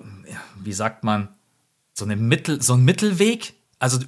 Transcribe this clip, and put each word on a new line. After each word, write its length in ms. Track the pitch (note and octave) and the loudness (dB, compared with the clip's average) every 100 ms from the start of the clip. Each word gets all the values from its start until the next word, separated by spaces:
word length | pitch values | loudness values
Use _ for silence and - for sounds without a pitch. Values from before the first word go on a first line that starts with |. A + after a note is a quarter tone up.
| - G2 - - - - | -14 -20 -18 -18 -18 -14
wie 100 | G2 | -10
sagt 320 | G2 A2 - | -4 -6 -4
man, 240 | A2+ G#2+ G2 - _ _ _ _ _ | -2 -2 -2 -10 _ _ _ _ _
so 120 | - | -8
eine 120 | G#2 G#2 | -4 0
Mittel-, 460 | A2+ A#2+ - D3+ | 2 0 0 -2
so 120 | B2+ | 2
ein 100 | B2+ | 4
Mittelweg. 720 | B2+ F3+ G#3+ F3+ G#3 A#3 - - _ - | 6 4 2 2 2 0 -6 -16 _ -4
Also 180 | B2+ B2+ | -2 -2